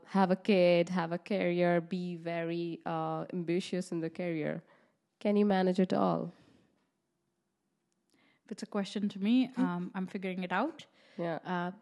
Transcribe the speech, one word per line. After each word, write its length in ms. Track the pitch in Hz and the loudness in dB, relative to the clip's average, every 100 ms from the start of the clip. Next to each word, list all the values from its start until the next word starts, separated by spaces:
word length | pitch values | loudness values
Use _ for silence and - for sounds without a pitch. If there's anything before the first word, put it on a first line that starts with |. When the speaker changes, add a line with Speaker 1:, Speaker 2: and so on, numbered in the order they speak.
| - | -2
Speaker 1:
have 240 | 196 185 | 2 4
a 60 | 185 | 2
kid, 520 | - 190 175 175 170 | 4 6 6 6 4
have 240 | 180 165 | 0 -2
a 60 | 175 | -4
career, 600 | - 196 180 175 175 175 | -2 -2 0 2 4 2
be 360 | 170 185 180 170 | 0 -4 -6 -6
very, 640 | 170 170 165 170 170 165 175 | -6 -4 -4 -4 -6 -6 -6
uh, 380 | 165 160 160 160 | -4 -4 -4 -6
ambitious 600 | 185 165 170 - 180 180 | -6 -2 -2 -2 -6 -4
in 80 | 170 | -6
the 100 | 160 | -6
career. 520 | 165 180 165 151 160 - _ _ _ _ _ | -6 -4 -4 -4 -6 -10 _ _ _ _ _
Can 160 | 208 208 | 2 4
you 80 | 208 | 6
manage 320 | 190 185 185 | 4 4 4
it 120 | 185 | 2
all? 400 | - 185 165 170 - _ _ _ _ _ _ _ _ _ _ _ _ _ _ _ _ _ _ _ _ | 4 2 0 -4 -12 _ _ _ _ _ _ _ _ _ _ _ _ _ _ _ _ _ _ _ _
Speaker 2:
If 80 | - | -14
it's 100 | 202 | -12
a 40 | 214 | -6
question 420 | 208 196 208 202 | -6 -4 -2 -4
to 80 | 196 | -2
me, 280 | 202 247 254 240 | 2 2 2 0
Speaker 1:
Hmm. 60 | |
Speaker 2:
um, 260 | 180 175 180 | -2 -2 -6
I'm 120 | 196 185 | -8 -8
figuring 360 | 196 185 185 | -6 -6 -6
it 100 | 180 | -2
out. 340 | 185 285 - - _ _ - | -2 -2 -4 -18 _ _ -8
Speaker 1:
Yeah. 220 | 170 160 | -6 -6
Speaker 2:
Uh, 260 | - 180 175 190 | -4 -4 -4 -8